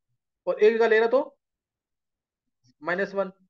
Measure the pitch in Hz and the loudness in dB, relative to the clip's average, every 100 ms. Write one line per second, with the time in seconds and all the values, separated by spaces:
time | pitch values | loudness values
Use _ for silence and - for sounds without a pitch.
0 | _ _ _ _ 180 - 214 226 226 220 | _ _ _ _ -8 2 2 2 2 2
1 | 226 262 302 _ _ _ _ _ _ _ | 2 0 -2 _ _ _ _ _ _ _
2 | _ _ _ _ _ _ 123 _ 156 180 | _ _ _ _ _ _ _ _ -8 -4
3 | 185 196 190 - | -4 -6 -8 -10